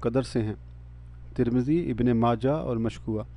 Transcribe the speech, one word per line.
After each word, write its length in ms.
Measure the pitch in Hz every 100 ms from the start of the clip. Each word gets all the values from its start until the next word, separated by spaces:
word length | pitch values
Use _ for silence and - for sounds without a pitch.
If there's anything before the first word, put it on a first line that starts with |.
क़दर 200 | 120 123
से 160 | 123 123
हैं। 160 | 107 104 - - - - - - - -
तिरमिज़ी, 420 | 120 123 127 165
इब्ने 320 | 170 117 120
माजा 400 | 117 120 117 127
और 240 | 151 - 117
मशकूआ। 460 | 113 - - 107 107